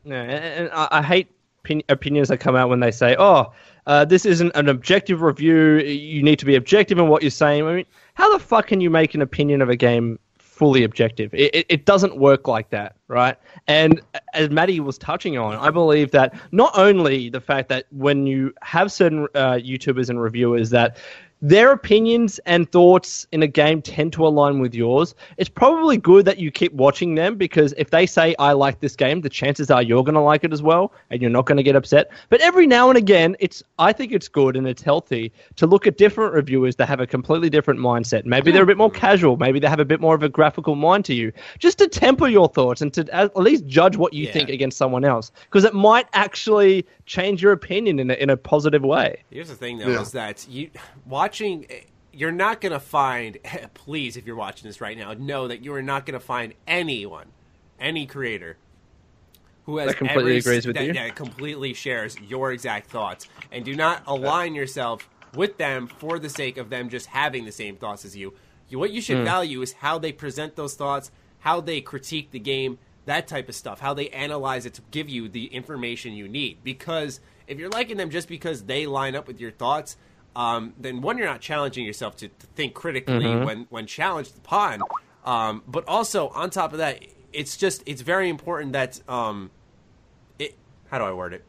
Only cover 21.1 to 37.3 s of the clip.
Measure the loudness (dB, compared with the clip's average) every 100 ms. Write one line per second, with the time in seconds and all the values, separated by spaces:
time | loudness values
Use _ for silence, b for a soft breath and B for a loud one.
21.1 | B B _ 4 6 8 4 4 2 4
22.1 | 2 0 -4 0 0 4 6 8 6 2
23.1 | -14 -6 0 2 4 2 2 -4 -4 -4
24.1 | 0 2 4 2 2 -2 -2 0 2 0
25.1 | _ B B -8 2 4 4 2 2 8
26.1 | 8 8 0 -6 -2 -4 4 2 2 -2
27.1 | 0 -2 -2 0 2 2 0 0 2 2
28.1 | 2 2 2 2 4 2 0 -8 -2 0
29.1 | 0 -6 -4 -4 -2 2 2 4 2 4
30.1 | 2 4 2 0 -2 2 2 0 b b
31.1 | -4 0 0 2 2 4 2 4 2 2
32.1 | B B 4 6 6 6 6 6 6 6
33.1 | 4 4 0 -6 -6 _ 2 2 2 -4
34.1 | -4 -2 0 2 2 -6 -4 -2 -2 -2
35.1 | -8 -8 b b 0 4 4 4 4 4
36.1 | 4 0 0 0 0 0 0 -2 -2 -4
37.1 | -6 -2